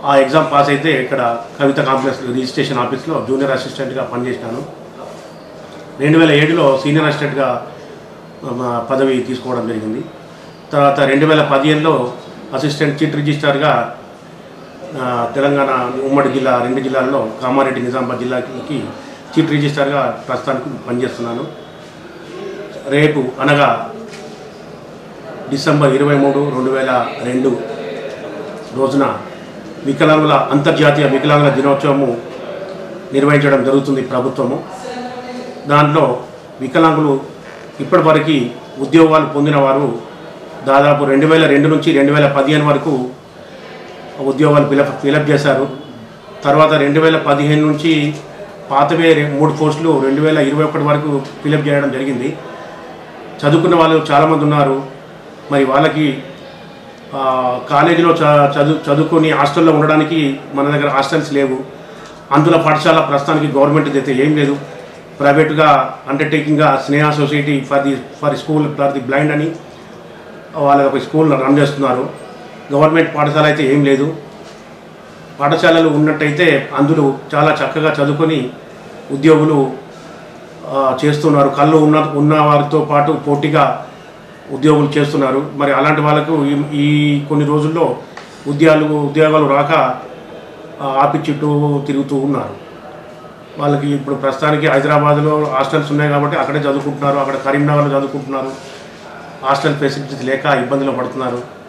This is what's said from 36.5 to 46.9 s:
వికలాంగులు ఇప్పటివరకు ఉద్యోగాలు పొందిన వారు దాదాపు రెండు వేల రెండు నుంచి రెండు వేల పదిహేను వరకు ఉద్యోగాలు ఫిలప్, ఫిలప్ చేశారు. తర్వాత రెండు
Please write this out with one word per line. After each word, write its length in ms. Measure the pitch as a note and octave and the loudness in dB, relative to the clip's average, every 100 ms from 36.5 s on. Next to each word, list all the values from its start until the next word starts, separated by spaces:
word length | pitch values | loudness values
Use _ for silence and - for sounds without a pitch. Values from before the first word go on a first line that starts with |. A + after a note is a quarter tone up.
| - | -10
వికలాంగులు 580 | C3 E3 D#3+ D3+ D3+ C3+ - - - - - - | -2 2 4 4 0 0 -4 -16 -18 -18 -18 -10
ఇప్పటివరకు 640 | C#3+ F#3 D#3 D#3 D3+ C#3+ A#2+ - - C3+ | 0 2 4 2 2 0 0 -6 -16 -8
ఉద్యోగాలు 440 | C3+ D#3+ D#3+ D#3 D3 | 2 6 6 6 2
పొందిన 320 | C#3+ D3 C#3+ | 0 2 4
వారు 560 | C3+ C3+ C#3 A2+ - - - - - - C3 | 2 2 0 -4 -12 -18 -18 -18 -18 -8 2
దాదాపు 360 | C#3 D3 C#3+ | 4 4 4
రెండు 220 | C#3 C3+ D#3 | 2 4 4
వేల 220 | D#3+ D3+ | 4 6
రెండు 200 | C#3+ D3 | 4 4
నుంచి 240 | D3+ E3 | 2 2
రెండు 200 | C#3 C#3+ | 4 4
వేల 220 | D3 D3 C#3+ | 4 2 2
పదిహేను 300 | C3+ D3+ D3 | 2 2 2
వరకు 420 | C#3 D#3 C3+ B2+ - - - - - - - - - - - | 0 0 -2 -4 -10 -20 -20 -20 -20 -18 -18 -18 -18 -16 -6
ఉద్యోగాలు 500 | C3+ C3 D3+ D3 C#3 | -4 2 4 4 4
ఫిలప్, 320 | C#3 C#3 - | 2 0 0
ఫిలప్ 280 | C#3 D3+ D3 | 0 0 2
చేశారు. 400 | C#3+ C#3+ C3 C3+ - - - - - - - | 2 2 0 -2 -6 -16 -18 -20 -20 -20 -6
తర్వాత 300 | C#3+ C#3+ D#3 | 2 4 4
రెండు 260 | D#3 C#3+ | 4 4